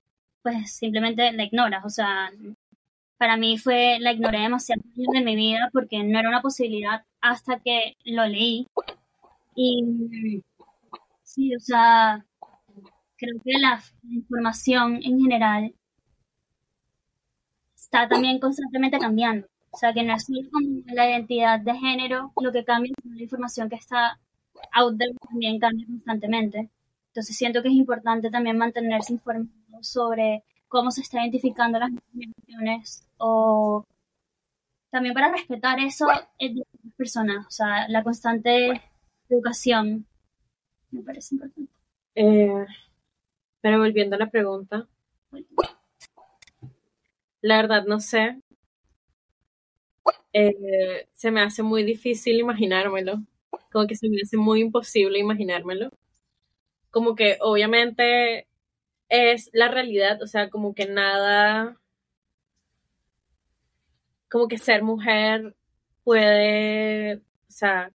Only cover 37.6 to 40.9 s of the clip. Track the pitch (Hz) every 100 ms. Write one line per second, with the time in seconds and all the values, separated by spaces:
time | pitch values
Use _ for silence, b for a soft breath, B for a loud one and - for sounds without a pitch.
37.6 | 208 208 220 220 226 233 233 233 240 247
38.6 | 247 247 - _ _ _ _ 247 240 240
39.6 | 247 226 214 220 - _ _ _ _ _
40.6 | _ _ _